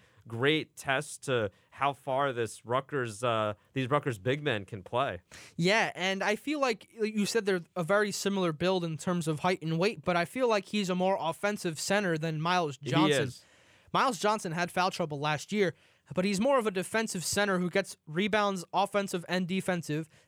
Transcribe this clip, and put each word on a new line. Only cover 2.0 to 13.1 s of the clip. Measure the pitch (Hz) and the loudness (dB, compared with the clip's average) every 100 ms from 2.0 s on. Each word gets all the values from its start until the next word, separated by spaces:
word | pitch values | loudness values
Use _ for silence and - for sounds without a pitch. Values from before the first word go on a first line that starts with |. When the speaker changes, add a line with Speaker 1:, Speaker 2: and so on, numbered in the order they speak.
| - 131 139 | -2 0 0
Speaker 1:
this | 120 113 - 110 | 0 -4 -6 -2
Rutgers, | 127 131 143 120 107 | -2 -2 -4 -4 -2
uh, | 123 110 107 101 _ | 0 2 0 -2 _
these | 135 127 | -4 0
Rutgers | 147 147 107 | 0 0 -4
big | 110 143 | -2 -2
men | 147 110 95 | -2 -4 -4
can | 104 | -12
play. | 85 120 135 92 - - - - | -6 -2 -2 -4 -12 -20 -14 -2
Speaker 2:
Yeah, | 175 220 175 - | 2 2 2 0
and | 185 190 | -2 0
I | 190 214 | 0 -2
feel | - 302 | -2 0
like, | 262 226 - 226 | 0 -2 -6 -4
like | 214 214 | -2 0
you | 196 | 0
said, | 226 202 | 0 0
they're | 185 165 - | 0 -2 -4
a | |
very | 160 202 208 | 2 2 2
similar | 185 196 196 180 | 0 -2 0 0
build | 156 175 185 | 0 0 0
in | 170 156 | 0 -4
terms | - 175 160 | -2 0 0
of | 151 | 0
height | 180 190 | 0 0
and | 156 160 | 0 0
weight, | 196 208 | 0 0
but | 185 175 | 0 0
I | 170 | 0
feel | 254 247 | 0 2
like | 214 - | 2 0
he's | 208 185 | -2 0
a | 180 | 2
more | 185 196 | 2 2
offensive | 156 165 208 208 175 156 | 0 -2 -2 -2 -4 -4
center | - 196 190 160 | 0 2 2 0
than | 165 156 | -2 -2
Miles | 165 180 156 135 | 0 2 0 -4
Speaker 1:
He | 139 | 0
Speaker 2:
Johnson. | 160 156 | 4 4